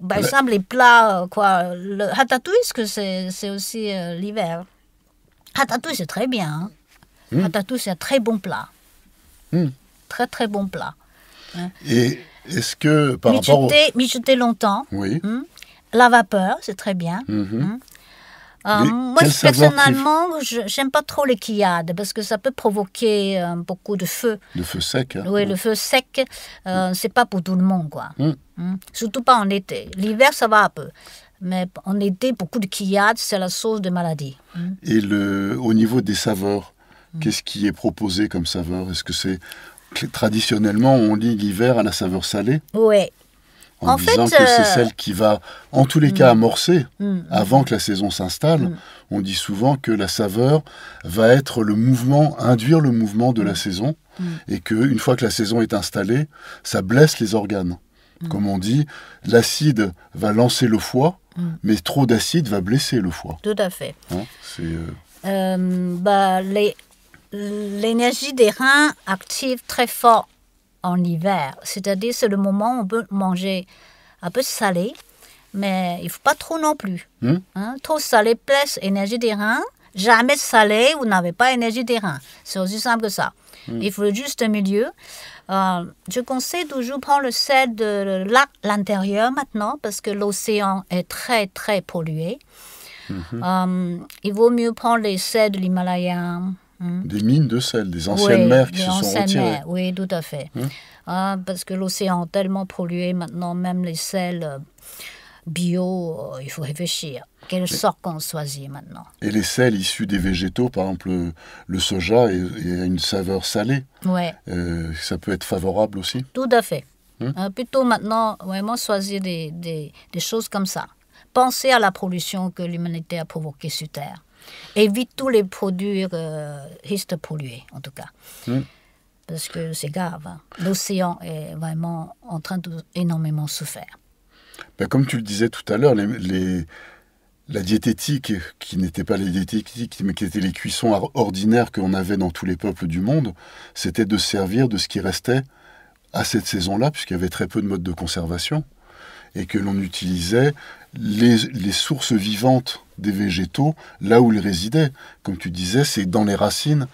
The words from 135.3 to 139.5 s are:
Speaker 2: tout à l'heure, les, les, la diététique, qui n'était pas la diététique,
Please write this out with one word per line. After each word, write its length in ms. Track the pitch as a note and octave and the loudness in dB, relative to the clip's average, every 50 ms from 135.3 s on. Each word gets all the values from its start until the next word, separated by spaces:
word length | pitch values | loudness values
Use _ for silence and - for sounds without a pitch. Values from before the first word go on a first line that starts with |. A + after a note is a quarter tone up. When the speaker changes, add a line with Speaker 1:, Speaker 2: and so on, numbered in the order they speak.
| G#2 G2 A2+ A2+ | -2 0 0 0
Speaker 2:
tout 200 | - - - - | -2 -4 -6 -4
à 60 | G#2 | 0
l'heure, 180 | G#2+ C3+ D3 B2+ | 4 4 4 4
les, 120 | G#2 G2+ | 4 2
les, 600 | G#2 A2 - F2+ F#2 F#2+ F#2 F#2 F#2 F#2 F2+ E2 E2 - - - - - - _ _ _ _ _ _ _ _ _ - | -2 -2 -4 -4 -2 -2 0 0 0 -2 -4 -6 -8 -12 -20 -20 -20 -20 -20 _ _ _ _ _ _ _ _ _ -8
la 120 | - G#2 | -6 -6
diététique, 720 | F#2+ F2+ G#2+ G#2+ - B2 A2 - - - D3 C3 - - G#2+ F#2 E2+ - - - | -2 0 0 0 0 0 -2 -2 -2 -4 -4 -2 -2 -4 -4 -4 -6 -8 -14 -16
qui 200 | - - - F2 | -14 -8 -4 -4
n'était 260 | F#2 F2+ E2 - F2 | -4 -2 -4 -4 -4
pas 140 | - G#2+ F#2+ | -2 -2 -2
la 80 | G2 | -2
diététique, 720 | F#2+ F2 G2 F#2+ F#2 | -2 -2 -2 -2 -2